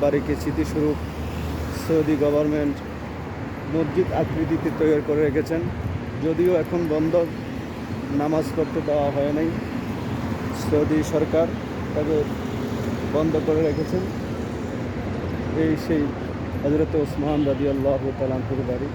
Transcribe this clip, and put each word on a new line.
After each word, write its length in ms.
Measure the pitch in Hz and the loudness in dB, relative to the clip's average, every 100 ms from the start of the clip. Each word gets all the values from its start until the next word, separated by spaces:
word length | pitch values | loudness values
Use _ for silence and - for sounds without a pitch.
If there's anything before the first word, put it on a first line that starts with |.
বাড়িকে 340 | 143 143 131 139 | 2 2 0 -2
স্মৃতিস্বরূপ 600 | 151 151 147 131 151 139 - - - - - - - - - | 0 0 0 0 0 0 -4 -6 -6 -4 -4 -4 -4 -4 2
সৌদি 280 | 160 151 147 | 2 4 4
গভর্নমেন্ট 540 | 147 147 151 151 147 135 - - - - - - - - - 156 | 4 4 4 2 0 -2 -6 -8 -8 -8 -8 -6 -6 -6 -2 0
মসজিদ 380 | 151 175 185 | 2 2 2
আকৃতিতে 560 | 156 160 156 160 160 165 127 | 0 0 0 0 0 0 2
তৈরি 220 | 156 147 151 | 4 4 2
করে 160 | 147 | 2
রেখেছেন। 360 | 151 139 143 165 175 - - - - 127 | 2 2 0 -2 -2 -2 -4 -4 -4 -2
যদিও 300 | 147 160 180 | 0 2 4
এখন 340 | 175 151 175 170 | 4 2 0 2
বন্ধ, 360 | 151 160 170 165 - - - - - - - - 143 | 2 4 4 2 -2 -6 -6 -8 -8 -6 -6 -2 0
নামাজ 260 | 147 156 151 - | 2 2 0 0
পড়তে 240 | 147 165 147 | 0 0 0
দেওয়া 260 | 147 143 | 2 2
হয় 220 | 139 143 | 2 0
নাই 160 | 151 165 196 - - - - - - - - - - - | 2 0 -2 -4 -4 -4 -4 -4 -4 -4 -4 -4 -4 2
সৌদি 320 | 151 147 156 147 | 2 4 2 2
সরকার, 360 | 156 156 160 165 - - - - 151 | 0 2 2 2 0 -6 -6 -4 -2
তবে 280 | 151 151 143 - - - - - - - - | 0 0 0 -2 -4 -4 -4 -2 -2 -2 0
বন্ধ 260 | 147 160 151 139 | 2 2 2 2
করে 140 | 156 | 2
রেখেছেন। 380 | 160 147 156 185 196 - - - - - - - - - - - - - - 147 | 2 0 0 0 -2 -4 -4 -4 -4 -4 -4 -4 -4 -4 -4 -4 -4 -4 -2 2
এই 140 | 160 151 - | 2 2 2
সেই 160 | 160 139 - - - - - | 2 0 -2 -6 -6 -4 -2
হযরত 320 | 143 151 160 160 | 2 2 2 2
ওসমান 500 | 143 - 143 151 143 | 0 0 0 2 2
রাদিয়াল্লাহু 680 | 135 143 139 135 135 135 127 | 2 0 2 2 2 0 -2
তাআলা 160 | 135 127 | 0 0
আনহুর 280 | 117 135 120 | -2 -2 -2
বাড়ি। 200 | 123 143 | -2 -4